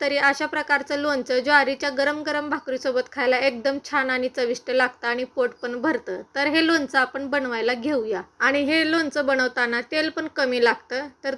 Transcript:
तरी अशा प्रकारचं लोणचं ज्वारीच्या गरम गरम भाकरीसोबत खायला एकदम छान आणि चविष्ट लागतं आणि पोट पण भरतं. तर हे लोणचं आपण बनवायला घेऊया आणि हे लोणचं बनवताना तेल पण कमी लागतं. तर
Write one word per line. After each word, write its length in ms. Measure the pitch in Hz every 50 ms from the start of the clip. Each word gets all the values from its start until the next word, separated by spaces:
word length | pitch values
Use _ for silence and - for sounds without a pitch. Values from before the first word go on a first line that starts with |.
तरी 160 | 294 277 285 285
अशा 280 | 277 277 277 - 311
प्रकारचं 520 | 302 - 311 294 - 285 277 - - 294 285
लोणचं 400 | 285 302 285 262 240 - 254 254
ज्वारीच्या 500 | 233 285 294 285 269 247 277 - 285 285 262
गरम 300 | 254 277 294 294 302 294
गरम 280 | 302 294 294 294 302
भाकरीसोबत 600 | 294 285 - 269 262 262 - 277 247 254 254 - -
खायला 260 | 285 254 254 254 247
एकदम 400 | 262 269 240 233 220 277 277 277 -
छान 260 | - 294 285 262 262
आणि 180 | 254 254 254 254
चविष्ट 400 | - 269 247 233 247 240 - -
लागतं 380 | 247 254 254 247 - - - 233
आणि 160 | 240 247 254
पोट 280 | 247 - 269 247 240 240 - -
पण 180 | 240 240 247
भरतं. 400 | 233 320 311 226 - - 185 180 - - -
तर 120 | 277 285
हे 200 | 302 285 320 330
लोणचं 320 | 320 330 320 277 - - 269
आपण 280 | 254 247 - 269 277 269
बनवायला 460 | 277 285 269 247 233 226 220 226 254
घेऊया 480 | 233 226 302 302 254 220 220 214 180 185 - _ -
आणि 220 | 233 254 277 285 285
हे 280 | 269 311 320 320 311
लोणचं 360 | 320 330 320 285 - 294 277
बनवताना 540 | 262 269 262 254 247 247 262 247 233 233 240 247
तेल 280 | - 311 311 311 320
पण 180 | 311 339 320 311 -
कमी 260 | 311 277 254 247 247 240
लागतं. 440 | 233 226 233 - - 240 262 294 285 - _ -
तर 100 | 269 269